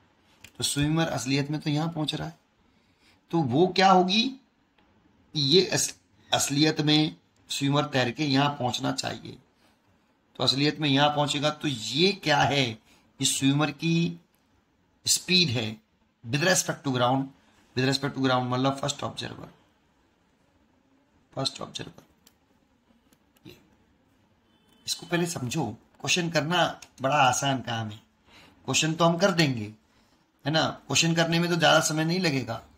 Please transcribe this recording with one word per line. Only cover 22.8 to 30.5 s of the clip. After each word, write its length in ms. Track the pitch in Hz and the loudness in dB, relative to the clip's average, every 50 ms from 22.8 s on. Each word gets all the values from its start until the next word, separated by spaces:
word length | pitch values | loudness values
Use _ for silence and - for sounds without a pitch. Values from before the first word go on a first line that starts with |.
| _ _ _ _ _ _ _ _ _ _ _ _ - | _ _ _ _ _ _ _ _ _ _ _ _ -20
ये 100 | - - - _ _ _ _ _ _ _ _ _ _ _ _ _ _ _ _ _ _ _ _ _ _ _ _ _ | -20 -20 -20 _ _ _ _ _ _ _ _ _ _ _ _ _ _ _ _ _ _ _ _ _ _ _ _ _
इसको 200 | - - - - | -10 -10 -10 -6
पहले 200 | - 175 165 175 | -4 -2 -2 -2
समझो, 400 | 170 - 117 123 120 120 160 139 110 110 - _ _ _ - | -2 -4 -6 -6 -4 -4 -4 -4 -4 -6 -10 _ _ _ -8
Question 300 | - 131 - 180 170 165 | -4 -2 0 0 0 0
करना 500 | 165 156 143 160 180 170 160 - - - - - _ - 123 | -2 -2 -2 0 0 0 0 0 -2 -6 -14 -20 _ -4 -2
बड़ा 140 | 135 143 | 0 2
आसान 440 | 151 135 127 123 - 139 139 135 127 110 | 4 4 4 2 2 0 -2 -2 -2 -4
काम 260 | - 117 113 113 107 | -4 -6 -4 -6 -6
है, 120 | 104 110 - _ _ _ _ _ - - - - _ _ _ | -10 -12 -18 _ _ _ _ _ -20 -20 -20 -20 _ _ _
Question 300 | - 131 - 156 160 160 | -4 -2 0 0 0 2
तो 100 | - 170 | 2 2
हम 120 | 170 170 170 | 2 4 4
कर 140 | 190 208 175 | 2 2 2
देंगे, 400 | 165 160 139 127 113 104 101 107 - _ _ _ _ _ _ _ _ _ _ _ _ - | 2 2 2 0 -2 -6 -10 -12 -16 _ _ _ _ _ _ _ _ _ _ _ _ -6
है 80 | 139 | -2